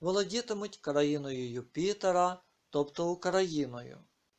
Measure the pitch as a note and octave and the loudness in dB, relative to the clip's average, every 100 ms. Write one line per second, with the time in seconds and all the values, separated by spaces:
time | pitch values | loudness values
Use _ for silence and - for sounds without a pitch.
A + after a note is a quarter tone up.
0 | E3 F#3+ F#3+ A3 A#3+ G#3+ G#3 - - C#3+ | 0 0 0 -2 -4 -4 -6 -8 0 2
1 | D3 D3 C#3 C3 B2 B2 A#2+ - F#3 G3+ | 4 2 -2 -4 -4 -6 -8 -2 -2 0
2 | F#3+ F3+ F3+ F3+ _ _ _ D3 C#3+ - | 2 4 2 0 _ _ _ -2 -2 -2
3 | E3+ F3 F3+ F#3 F#3 D3+ C3 A#2+ B2 - | -2 -2 0 2 2 0 -4 -6 -14 -18
4 | - _ _ | -20 _ _